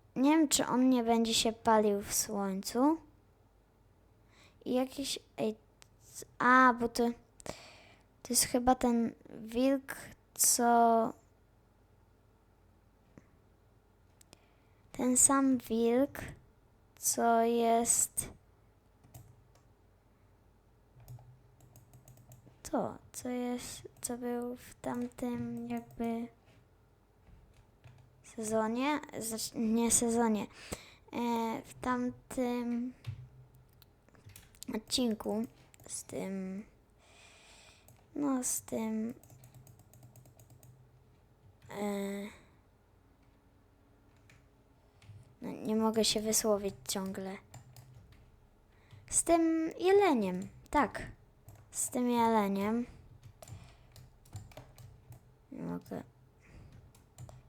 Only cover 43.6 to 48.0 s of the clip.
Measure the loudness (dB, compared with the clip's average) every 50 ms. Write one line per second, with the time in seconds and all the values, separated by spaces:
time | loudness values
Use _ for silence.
43.6 | _ _ _ _ _ _ _ _ _ _ _ _ -20 -20 -20 -20 -20 _ _ _
44.6 | _ _ _ _ _ _ _ _ -20 -20 -20 -20 -20 -20 _ -14 -12 -10 -10 -8
45.6 | -4 -2 0 0 0 2 2 2 2 2 0 0 0 0 0 0 2 2 0 0
46.6 | -2 -4 -8 -8 -10 -8 -6 -6 -6 -8 -8 -8 -10 -10 -12 -14 -16 -20 -20 -20
47.6 | -20 -20 -20 -20 -20 -20 -20 -20